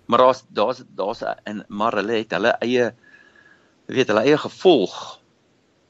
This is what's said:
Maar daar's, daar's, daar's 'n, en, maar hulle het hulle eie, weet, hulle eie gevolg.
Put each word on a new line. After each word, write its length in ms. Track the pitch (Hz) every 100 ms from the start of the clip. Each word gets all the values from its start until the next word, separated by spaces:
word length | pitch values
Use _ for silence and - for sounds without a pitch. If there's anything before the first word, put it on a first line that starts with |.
| -
Maar 140 | 120
daar's, 240 | 127 127 -
daar's, 340 | - 110 127 - 69
daar's 260 | 95 113
'n, 120 | - -
en, 220 | - 107 -
maar 280 | 104 110 107
hulle 160 | 98
het 200 | 113 110
hulle 200 | 85 113 -
eie, 340 | 117 123 117 - _ - _ _ _ _ _ _ -
weet, 220 | 120 127
hulle 180 | 104 123
eie 120 | 151
gevolg. 840 | - - 190 151 90 - - - _ _ _ _ _ _ _